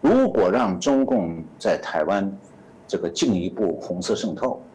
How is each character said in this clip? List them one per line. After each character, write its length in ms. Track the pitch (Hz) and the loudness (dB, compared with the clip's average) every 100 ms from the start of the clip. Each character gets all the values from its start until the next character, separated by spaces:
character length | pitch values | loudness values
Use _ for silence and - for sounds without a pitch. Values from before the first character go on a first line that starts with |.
如 260 | 139 240 262 | 4 4 4
果 240 | - 92 | 4 2
让 300 | 101 117 90 | 4 2 0
中 240 | 139 135 | 2 2
共 400 | 135 127 85 82 78 - | 4 2 0 -6 -12 -6
在 180 | 110 - | -2 0
台 280 | - 82 | -2 -2
湾 300 | 78 98 98 98 - - - - - | 0 0 -2 -6 -18 -20 -20 -20 -8
这 80 | - | -4
个 140 | 82 | -4
进 240 | - - | -2 0
一 160 | 92 90 | 0 -2
步 280 | - 101 80 | -2 -2 -2
红 220 | - - | -6 -8
色 140 | - | -4
渗 200 | 110 110 | -2 -4
透 280 | 85 - - - | -4 -4 -6 -12